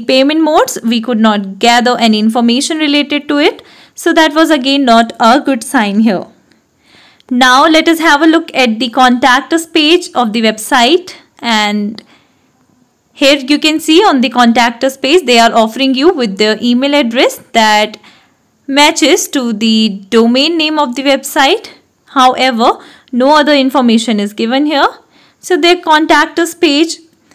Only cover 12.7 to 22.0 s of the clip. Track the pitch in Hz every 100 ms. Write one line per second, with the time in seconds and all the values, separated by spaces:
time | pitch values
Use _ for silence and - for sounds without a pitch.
12.7 | _ _ _ _ - 277 285 254 294 311
13.7 | 311 - 320 415 277 254 247 240 233 240
14.7 | 233 269 269 262 359 262 233 226 202 220
15.7 | 220 269 262 311 339 240 190 214 220 240
16.7 | 240 277 285 233 226 494 - - 226 214
17.7 | 214 214 - - _ _ _ _ _ -
18.7 | 277 294 302 269 392 - 294 240 208 220
19.7 | 220 220 196 - 226 233 247 302 330 311
20.7 | 311 294 240 269 277 277 311 277 392 -
21.7 | - _ _